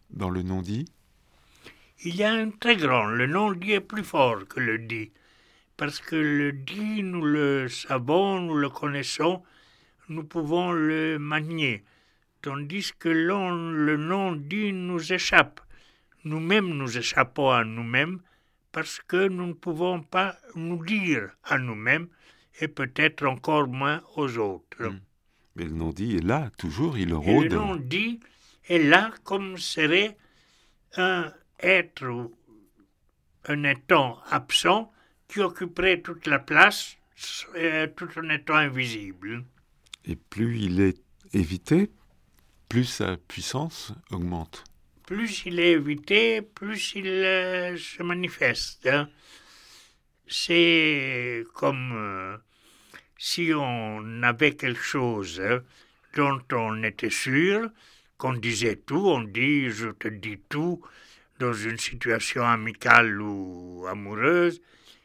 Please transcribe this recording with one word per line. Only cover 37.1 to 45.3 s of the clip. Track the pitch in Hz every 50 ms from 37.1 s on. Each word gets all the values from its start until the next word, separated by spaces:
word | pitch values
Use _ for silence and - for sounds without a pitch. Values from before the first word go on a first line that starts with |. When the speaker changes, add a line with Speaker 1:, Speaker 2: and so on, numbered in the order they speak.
| _ - - - - - - - -
Speaker 2:
euh, | 170 160 165 156 156 156 156 -
tout | - 175 165 - 165
en | 165 160
étant | 151 143 - - 151
invisible. | 156 151 143 127 131 127 117 113 107 104 95 92 87 92 104 113 120 127 - _ _ _ _ _ _ _ _ - - _
Speaker 1:
Et | - 87
plus | 82 - _ - 101 113 120 120 113
il | 104 92 90 95
est | 98 95 90 - _ _ _ _ _ - -
évité, | 92 87 76 92 90 - - 151 175 202 208 - _ _ _ _ _ _ _ _ _ _ _ _ _ _ _
plus | 110 120 127
sa | 123 - - 104 95 92 85
puissance | - - - 107 - - - 131 151 165 - - - - 107 - - _
augmente. | 101 90 87 87 87 85 82 - - - - - - _ _ _ _ _ _
Speaker 2:
Plus | - 185 208 233 220